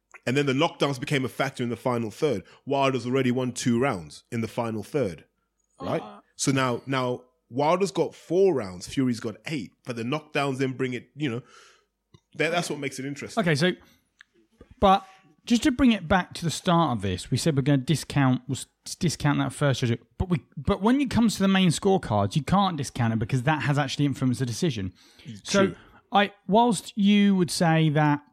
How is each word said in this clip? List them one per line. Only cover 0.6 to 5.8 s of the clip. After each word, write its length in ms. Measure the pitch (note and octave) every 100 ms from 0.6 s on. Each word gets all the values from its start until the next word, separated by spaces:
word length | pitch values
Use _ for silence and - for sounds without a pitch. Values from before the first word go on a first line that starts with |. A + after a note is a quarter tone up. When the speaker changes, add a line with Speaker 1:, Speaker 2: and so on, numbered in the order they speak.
| E3+ - D3 C3
Speaker 1:
became 240 | C#3+ C#3+
a 40 | B2+
factor 340 | - C3+ -
in 80 | A#2+
the 60 | A#2
final 340 | C3 A#2+ A2+
third. 340 | - D#3 G#2 - - B2
Wilder's 380 | C#3 C3+ C3 A#2+
already 240 | C3+ B2+
won 220 | B2 B2+
two 260 | G#2+ B2 A#2
rounds 440 | C3+ G2 D#2 - _
in 120 | A#2
the 60 | A2
final 340 | - A#2 A2
third, 420 | G2 D3 G#2+ D#2 - _ _ _ _ _